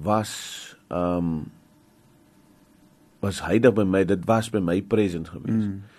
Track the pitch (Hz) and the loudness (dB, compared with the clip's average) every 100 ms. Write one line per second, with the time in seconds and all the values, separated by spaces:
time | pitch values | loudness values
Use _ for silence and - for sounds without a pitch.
0 | 78 107 107 - - - - - _ 85 | 0 0 0 -8 -12 -14 -16 -20 _ -2
1 | 87 87 87 80 - - _ _ _ _ | 0 0 0 -2 -6 -16 _ _ _ _
2 | _ _ _ _ _ _ _ _ _ _ | _ _ _ _ _ _ _ _ _ _
3 | _ _ 101 90 - 98 120 104 98 95 | _ _ -6 -6 0 4 4 4 4 2
4 | 92 98 87 113 110 104 87 90 - 110 | 2 0 2 0 0 -2 0 0 2 2
5 | 101 85 82 92 - 113 104 98 101 | 2 -2 -8 -10 -4 -2 -2 -6 -12